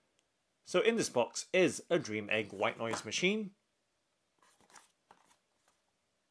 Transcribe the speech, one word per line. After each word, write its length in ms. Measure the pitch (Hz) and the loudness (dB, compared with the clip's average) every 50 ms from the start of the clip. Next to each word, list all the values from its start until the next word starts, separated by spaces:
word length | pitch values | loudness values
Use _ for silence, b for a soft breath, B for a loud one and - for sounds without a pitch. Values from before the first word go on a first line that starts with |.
| _ _ _ _ _ _ _ _ _ _ _ _ _ | _ _ _ _ _ _ _ _ _ _ _ _ _
So 140 | - - 180 | -2 0 2
in 140 | - 220 233 | 4 4 2
this 140 | 220 151 - | 2 0 0
box 380 | - 123 113 - - - - - | 2 0 0 0 -2 -10 -8 0
is 300 | - 185 180 147 - - - - | 2 4 4 4 2 0 -4 -2
a 80 | - 160 | -2 0
Dream 300 | 123 110 107 107 104 104 | 0 -2 -6 -6 -4 -2
Egg 220 | 104 110 107 95 | -2 -2 -2 -2
white 260 | 101 95 101 113 120 - | -2 0 0 0 0 -2
noise 260 | 113 113 107 - - | -4 -4 -4 -4 -6
machine. 460 | 110 104 - 175 185 208 220 220 180 - _ _ _ _ _ _ _ _ _ _ _ _ _ _ _ _ _ _ _ _ _ _ _ - - - _ _ _ _ _ - _ _ _ _ _ _ _ _ _ _ _ _ _ _ _ _ _ _ _ _ _ _ _ | -6 -4 0 0 0 0 0 -4 -8 -10 _ _ _ _ _ _ _ _ _ _ _ _ _ _ _ _ _ _ _ _ _ _ _ -20 -20 -20 _ _ _ _ _ -20 _ _ _ _ _ _ _ _ _ _ _ _ _ _ _ _ _ _ _ _ _ _ _